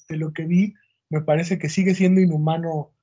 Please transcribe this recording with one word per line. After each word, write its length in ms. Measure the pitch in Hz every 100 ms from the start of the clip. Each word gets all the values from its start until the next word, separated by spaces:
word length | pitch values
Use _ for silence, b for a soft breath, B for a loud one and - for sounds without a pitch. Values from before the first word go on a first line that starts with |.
| -
de 80 | 156
lo 140 | 156
que 140 | 156 165
vi, 300 | 175 202 - b b -
me 120 | 156
parece 360 | 156 151 175 190
que 120 | 151
sigue 260 | 175 185 185
siendo 260 | 185 190
inhumano 720 | 180 156 156 165 165 156 143 _